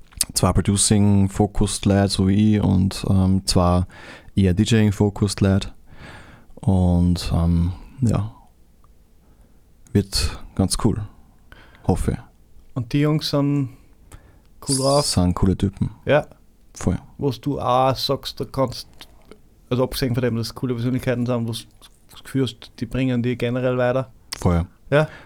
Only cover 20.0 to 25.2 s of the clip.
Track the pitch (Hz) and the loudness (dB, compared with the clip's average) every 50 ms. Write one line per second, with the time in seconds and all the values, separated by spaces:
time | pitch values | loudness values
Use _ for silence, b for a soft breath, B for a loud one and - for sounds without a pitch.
20 | 143 127 117 127 127 123 113 117 113 117 - - - 127 123 117 117 127 123 127 | -2 -2 -2 0 -2 -2 -2 -2 -6 -6 -8 -8 -6 -6 -4 -4 -2 -2 -2 -2
21 | - 131 123 117 120 120 123 120 117 113 113 - - - - - - - _ _ | -2 -2 -2 -2 -2 -2 -2 -2 -4 -6 -8 -8 -12 -16 -20 -20 -20 -20 _ _
22 | _ - - - - - - 135 135 120 120 - - - - - 120 95 - 127 | _ -20 -20 -20 -12 -6 -2 -2 -2 -2 -4 -10 -18 -18 -12 -10 -10 -6 -4 -2
23 | 131 131 127 120 117 123 123 123 123 120 120 127 127 127 127 127 123 123 123 131 | -2 0 0 0 0 -2 -2 -2 -2 -2 -2 -2 -2 -2 0 0 0 0 0 -2
24 | 131 - - - _ - - - - 92 87 85 82 - - _ - - 135 143 | -4 -6 -10 -20 _ -14 -6 -2 0 2 2 2 0 -4 -8 _ -4 0 2 2
25 | 156 - B B | 2 0 B B